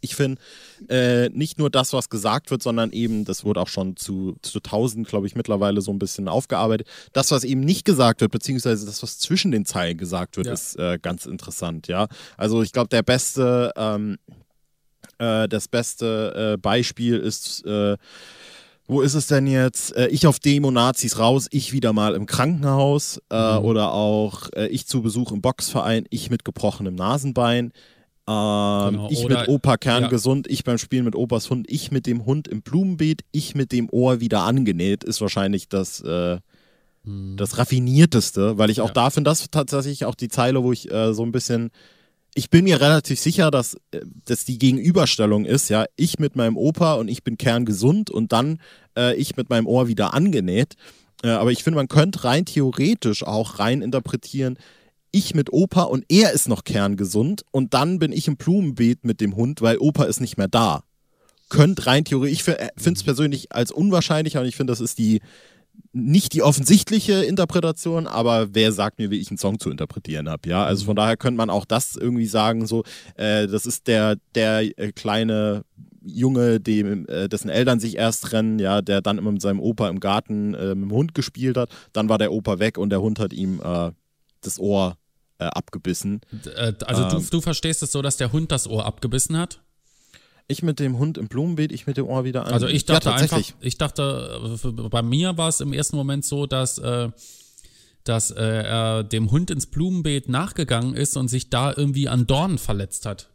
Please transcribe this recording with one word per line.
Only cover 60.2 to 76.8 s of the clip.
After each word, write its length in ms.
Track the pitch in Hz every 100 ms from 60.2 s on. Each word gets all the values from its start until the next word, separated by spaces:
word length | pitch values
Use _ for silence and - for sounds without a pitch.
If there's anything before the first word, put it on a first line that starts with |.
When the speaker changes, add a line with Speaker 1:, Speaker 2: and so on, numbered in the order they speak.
Speaker 1:
nicht 160 | 123 -
mehr 100 | 98
da. 360 | 123 110 73 - _ _ _ _ _ _
Könnt 360 | 151 151 180 123
rein 200 | 135 143
theoretisch, 260 | 139 139 165
ich 60 | -
fi-, 60 |
äh, 180 | 160 - -
find's 240 | - -
Speaker 2:
Mhm. 40 | -
Speaker 1:
persönlich 440 | 131 151 139 -
als 200 | - 120
unwahrscheinlicher 680 | - 196 180 - 156 156 151
und 60 | 127
ich 80 | -
finde, 160 | 131
das 80 | 117
ist 180 | 117 -
die, 200 | 110 107 - - - _ _ - -
nicht 400 | 127 120 160 -
die 100 | 160
offensichtliche 800 | 143 139 123 202 - 214 208 196 139
Interpretation, 800 | 190 170 180 165 160 170 165 160
aber 480 | - 117 113 107 101
wer 160 | 110
sagt 280 | 101 104 -
mir, 120 | 107
wie 80 | 101
ich 100 | 95
einen 80 | 98
Song 220 | 98 104
zu 100 | -
interpretieren 600 | 71 78 - - 76 76
hab, 160 | 78 85
ja? 180 | 87
Also 220 | 87 98 98
von 80 |
Speaker 2:
Mhm. 40 | 104
Speaker 1:
daher 200 | 107 113
könnte 180 | 127 120
man 120 | 113
auch 160 | 98 -
das 320 | 113 - -
irgendwie 300 | 120 123 113
sagen: 380 | 110 107 113 110
so, 200 | 113 107 - - -
äh, 320 | 107 107 104
das 180 | 104 120
ist 220 | - -
der, 280 | 110 107 104 _
der, 280 | - 110 110 110 -
äh, 140 | 104
kleine 720 | - 107 107 113 107 107 104 - _ - - -
Junge, 560 | 110 127 131 120 113
dem, 440 | 101 107